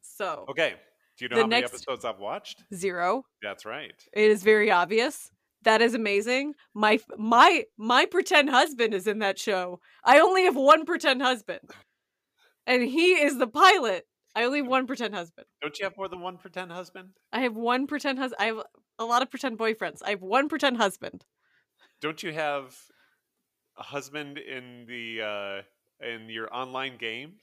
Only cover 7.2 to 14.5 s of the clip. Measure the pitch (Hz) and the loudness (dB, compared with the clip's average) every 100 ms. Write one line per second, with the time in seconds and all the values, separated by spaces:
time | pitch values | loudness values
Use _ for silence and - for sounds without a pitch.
7.2 | 214 233 320 339 - _ 214 254 359 349 | 0 8 8 6 -2 _ 0 2 2 0
8.2 | 349 302 285 254 311 269 226 202 185 208 | 2 4 4 4 2 2 -2 0 -4 -2
9.2 | 208 196 - 190 180 175 _ _ - 277 | -2 -4 -2 -4 -4 -10 _ _ 6 8
10.2 | 349 381 370 262 269 320 311 339 320 254 | 8 4 2 2 6 6 6 -2 0 0
11.2 | 262 254 - 175 _ - _ _ _ _ | 0 -2 -6 -12 _ -20 _ _ _ _
12.2 | _ _ _ _ - 254 247 269 349 370 | _ _ _ _ 0 0 2 2 4 4
13.2 | 294 262 247 277 370 392 240 185 - _ | 2 0 -4 4 6 6 2 -4 -8 _
14.2 | _ - 240 | _ -4 -2